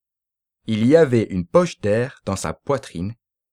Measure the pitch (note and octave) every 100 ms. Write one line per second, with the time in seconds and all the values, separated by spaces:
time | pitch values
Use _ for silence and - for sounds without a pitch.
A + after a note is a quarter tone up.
0 | _ _ _ _ _ _ - G#2+ A#2 E3
1 | D3 A#2+ G2+ F#2 E2+ F3 F3 - G#2 G#2+
2 | B2+ - - F#2+ D#2+ - - C3+ - E2
3 | G2 A#2 _ _ _